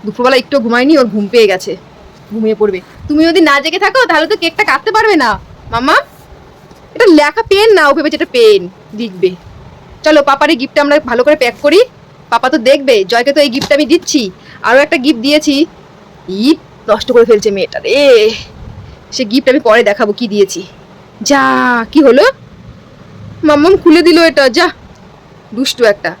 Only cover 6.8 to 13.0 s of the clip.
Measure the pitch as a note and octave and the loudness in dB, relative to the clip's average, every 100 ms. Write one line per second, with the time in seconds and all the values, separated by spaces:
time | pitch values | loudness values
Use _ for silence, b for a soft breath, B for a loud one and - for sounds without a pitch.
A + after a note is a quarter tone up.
6.8 | - - A4+ D4+ D4 F4+ A4+ G4 A4 G4 | -20 0 4 4 2 -4 -2 2 4 4
7.8 | D4 E4 D4+ D#4 E4 B3+ A3+ G3 F3+ - | 2 0 -2 -4 -4 2 4 2 -2 -16
8.8 | - G#3+ A#3 F#3 F#3 F3+ - - - - | -20 -12 -12 -4 -6 -6 -20 -20 -20 -20
9.8 | - - D#4 D#4 C#4+ C#4 D4 C#4+ C4 D4+ | -20 -6 0 2 2 0 0 -2 -4 -2
10.8 | C#4+ D4 B3 A#3 B3 G#3 A#3+ - D4 F4 | 0 -2 -2 -2 0 0 -2 -2 0 2
11.8 | C5 - - - - A#3+ B3+ C#4+ A3+ C#4+ | 0 -6 -20 -20 -6 -4 -2 -2 0 0
12.8 | C4+ A3+ | 2 0